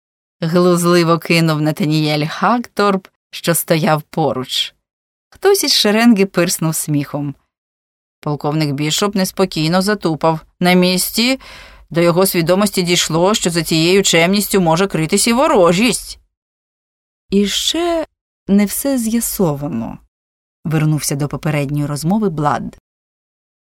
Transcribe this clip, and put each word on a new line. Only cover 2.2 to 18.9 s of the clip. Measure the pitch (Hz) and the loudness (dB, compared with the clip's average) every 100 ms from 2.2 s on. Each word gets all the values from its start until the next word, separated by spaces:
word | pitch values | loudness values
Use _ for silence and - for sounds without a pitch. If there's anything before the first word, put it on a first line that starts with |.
| 151 | -4
Хагторп, | - 185 240 233 - 202 190 - _ _ | -2 0 0 -2 -2 0 0 -6 _ _
що | - - | -8 -4
стояв | 165 - 165 151 156 | -2 -2 0 0 0
поруч. | - - 147 117 127 - - - _ _ _ _ _ | -2 -4 -2 -4 -6 -6 -8 -12 _ _ _ _ _
Хтось | - 381 403 | -2 2 2
із | 302 | 2
шеренги | - 214 214 233 208 196 | 0 2 4 4 4 2
пирснув | - 175 - 160 | 0 -2 0 -2
сміхом. | 156 - 147 143 147 143 143 _ _ _ _ _ _ _ _ | -4 -2 -2 -2 -6 -8 -10 _ _ _ _ _ _ _ _
Полковник | - 147 151 156 151 | -6 -4 -2 -2 -2
Бішоп | 139 151 151 202 | -2 -2 -2 -2
неспокійно | 202 190 - 190 - 160 180 | 0 -2 -2 -2 -2 0 0
затупав | 190 208 175 160 165 160 - - | 0 -2 -2 0 0 0 -6 -2
на | 180 | 2
місці. | 180 180 180 - - 233 262 - - - - - | 4 4 0 -2 -2 0 -2 -6 -20 -20 -20 -6
До | 156 | 0
його | 170 170 190 | 2 2 2
свідомості | 180 160 185 208 - | 0 0 2 0 0
дійшло, | 175 175 - 160 180 | 0 0 0 0 2
що | 220 185 | 0 -2
за | 170 | -2
цією | 165 160 165 196 | -2 0 2 2
чемністю | 190 170 170 202 196 202 | 2 2 2 0 0 0
може | 170 160 196 | 2 2 0
критись | 170 160 202 233 | -2 -2 0 0
і | |
ворожість. | 233 311 269 170 175 233 - - - _ _ _ _ _ _ _ _ _ _ _ | 2 2 4 4 4 0 -2 -8 -18 _ _ _ _ _ _ _ _ _ _ _
«І | 196 202 | 0 0
ще | - - 320 349 339 302 _ _ _ - | -2 -4 -2 -2 -2 -4 _ _ _ 0
не | 196 | 2
все | 202 - 277 | 2 -2 -2